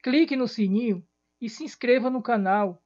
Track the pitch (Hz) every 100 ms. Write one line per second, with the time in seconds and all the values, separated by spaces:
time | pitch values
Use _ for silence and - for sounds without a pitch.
0 | - 277 320 269 240 - 202 202 240 180
1 | 170 _ _ _ 233 - 320 - 240 254
2 | 254 254 226 226 190 202 202 175